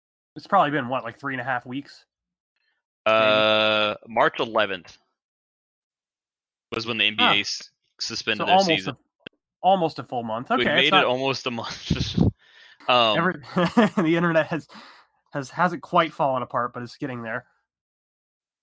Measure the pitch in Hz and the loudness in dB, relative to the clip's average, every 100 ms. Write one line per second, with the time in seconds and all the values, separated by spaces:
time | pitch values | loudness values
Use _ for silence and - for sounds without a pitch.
0 | _ _ _ - - 202 147 147 120 127 | _ _ _ -20 0 2 2 0 -2 -4
1 | 117 113 139 131 123 127 127 131 139 - | -6 -10 -8 -6 -4 -6 -6 -10 -12 -18
2 | _ _ _ _ _ _ _ _ _ _ | _ _ _ _ _ _ _ _ _ _
3 | 107 110 110 107 107 107 107 107 104 104 | 2 4 6 4 4 4 2 2 0 -4
4 | - 113 151 - 127 110 101 92 80 - | -4 0 0 0 -2 0 0 -2 -12 -20
5 | _ _ _ _ _ _ _ _ _ _ | _ _ _ _ _ _ _ _ _ _
6 | _ _ _ _ _ _ - 113 113 113 | _ _ _ _ _ _ -10 -8 -6 -2
7 | 104 107 107 101 101 - - _ _ - | -2 2 2 2 -2 -8 -14 _ _ -12
8 | - 113 - 107 - 185 190 123 95 - | -10 -6 -4 -2 4 4 4 0 -2 -10
9 | _ _ - _ _ _ 180 190 165 - | _ _ -20 _ _ _ 2 2 0 -4
10 | 156 170 233 110 131 240 120 151 143 151 | -10 -8 -6 -6 -2 0 2 2 4 4
11 | 120 127 135 127 131 117 - - - - | 2 0 -2 -2 -4 -6 -8 -8 -4 -4
12 | - - 101 - _ - - - - 123 | -2 0 0 0 _ -20 -20 -8 0 2
13 | 113 104 175 151 139 - 175 - 214 - | 4 2 0 -4 -6 -2 0 2 2 2
14 | 160 170 170 165 151 160 - - - - | 0 2 2 0 0 -4 -8 -20 -20 -20
15 | _ _ _ 147 131 - 175 170 - 180 | _ _ _ -10 -8 -2 -2 -2 -2 0
16 | 160 - 147 131 120 131 120 123 120 - | 0 0 -2 -2 -4 -4 -4 -6 -12 -10
17 | 143 123 117 120 - _ _ _ _ _ | -10 -8 -8 -10 -12 _ _ _ _ _
18 | _ _ _ _ _ _ | _ _ _ _ _ _